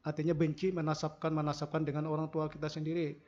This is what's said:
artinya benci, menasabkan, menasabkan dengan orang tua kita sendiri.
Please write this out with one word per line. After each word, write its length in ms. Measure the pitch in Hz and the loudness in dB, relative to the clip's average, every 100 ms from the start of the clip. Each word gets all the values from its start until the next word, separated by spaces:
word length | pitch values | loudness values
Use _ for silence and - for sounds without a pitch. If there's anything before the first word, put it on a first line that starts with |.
artinya 280 | 160 151 156 | -4 0 2
benci, 400 | 156 160 151 190 | 4 2 4 0
menasabkan, 640 | 180 156 151 156 - 160 | 2 0 0 -2 -2 0
menasabkan 480 | 156 147 143 147 160 | 2 0 -2 -2 0
dengan 240 | 151 147 156 | 0 0 0
orang 240 | 151 156 | 0 0
tua 160 | 160 151 | -2 -2
kita 240 | 147 151 | -2 -6
sendiri. 480 | 160 156 170 151 147 | -2 -2 0 -2 -4